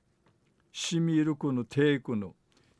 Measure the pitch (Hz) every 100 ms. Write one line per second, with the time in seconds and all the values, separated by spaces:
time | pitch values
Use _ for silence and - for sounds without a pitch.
0 | _ _ _ _ _ _ _ - - 170
1 | 165 160 156 151 147 127 117 139 147 139
2 | - 113 95 - _ _ _ _